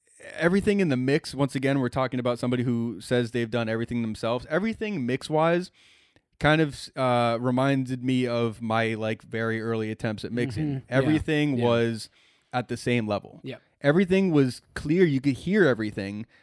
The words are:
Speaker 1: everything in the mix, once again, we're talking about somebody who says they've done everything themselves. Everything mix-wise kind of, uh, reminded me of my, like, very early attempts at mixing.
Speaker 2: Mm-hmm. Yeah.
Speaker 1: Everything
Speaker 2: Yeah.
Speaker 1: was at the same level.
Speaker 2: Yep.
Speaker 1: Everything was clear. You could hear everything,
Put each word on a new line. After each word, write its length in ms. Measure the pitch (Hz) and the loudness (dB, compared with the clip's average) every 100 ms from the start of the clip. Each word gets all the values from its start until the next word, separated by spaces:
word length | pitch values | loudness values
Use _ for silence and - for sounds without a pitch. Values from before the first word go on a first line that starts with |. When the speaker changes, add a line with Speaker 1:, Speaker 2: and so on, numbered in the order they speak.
| _ - - - | _ -20 -16 -2
Speaker 1:
everything 420 | 170 196 202 202 | 2 2 2 2
in 80 | 180 | 2
the 80 | 127 | 2
mix, 380 | 127 151 - | 2 0 0
once 200 | 131 139 | -4 -2
again, 260 | 139 135 139 | 0 0 0
we're 80 | 123 | 0
talking 280 | 139 131 127 | -2 -2 -2
about 180 | 120 120 | -2 -2
somebody 240 | 123 123 | 0 0
who 380 | 123 117 117 95 | 0 0 -2 -6
says 300 | - 123 117 | 0 0 2
they've 200 | 120 113 | -2 -2
done 180 | 117 113 | -2 -2
everything 340 | 113 117 120 | -2 -2 -4
themselves. 440 | 113 107 113 123 - | -4 -4 -2 -2 -2
Everything 560 | 156 220 220 214 190 120 | -2 -2 -4 -4 -4 -2
mix-wise 640 | 135 - 156 165 175 185 _ _ _ _ _ _ - | -4 -2 0 2 2 -2 _ _ _ _ _ _ 0
kind 220 | 147 156 | 2 4
of, 280 | 156 131 - - | 2 -2 -10 -2
uh, 400 | 127 123 120 117 | 2 4 2 2
reminded 640 | 127 123 135 135 127 127 | 2 2 4 2 0 -4
me 240 | 127 127 123 | 0 0 2
of 360 | 117 117 107 | 0 -2 -2
my, 320 | 117 113 113 | -2 0 0
like, 280 | 110 110 113 | 0 -4 -4
very 380 | - 113 113 113 | -6 -4 -2 -2
early 300 | 113 113 110 | -2 -2 -2
attempts 340 | 110 117 107 | -4 -4 -4
at 80 | - | -4
mixing. 320 | 120 131 110 | -2 -2 -2
Speaker 2:
Mm-hmm. 100 | 151 | -4
Yeah. 220 | 135 - 127 | -4 -4 -2
Speaker 1:
Everything 640 | 135 151 156 151 147 127 | 0 0 0 0 0 2
Speaker 2:
Yeah. 60 | |
Speaker 1:
was 440 | 120 117 117 113 - _ _ _ _ | 2 2 0 -4 -10 _ _ _ _
at 160 | 127 120 | -6 -6
the 80 | 120 | -6
same 300 | - 120 107 | -2 0 0
level. 340 | 101 - - | -4 -6 -14
Speaker 2:
Yep. 180 | 131 120 _ _ | -14 -14 _ _
Speaker 1:
Everything 500 | 143 156 185 190 190 | 2 4 4 2 4
was 280 | 151 131 - - | 4 4 0 -12
clear. 300 | - 151 170 | -8 0 4
You 160 | 180 135 | 4 4
could 140 | 139 127 | 0 -2
hear 280 | 170 214 160 | 0 4 4
everything, 600 | 110 107 104 98 104 110 _ | 2 -2 -4 -6 -8 -12 _